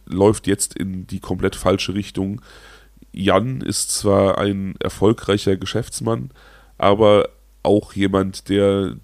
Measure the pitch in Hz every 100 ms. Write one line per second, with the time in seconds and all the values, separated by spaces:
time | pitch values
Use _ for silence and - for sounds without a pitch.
0 | - 90 101 107 - 101 - - 95 92
1 | 90 98 - 92 95 - 92 98 - 98
2 | 101 - 95 110 - - - - _ _
3 | - - 95 95 120 - - - - -
4 | 101 98 98 - 101 98 95 - 92 -
5 | 98 117 - 101 98 92 92 - - -
6 | 113 117 131 - - - _ - 98 101
7 | 107 104 - _ _ _ 80 104 - 98
8 | 98 98 95 98 - 98 101 98 90 58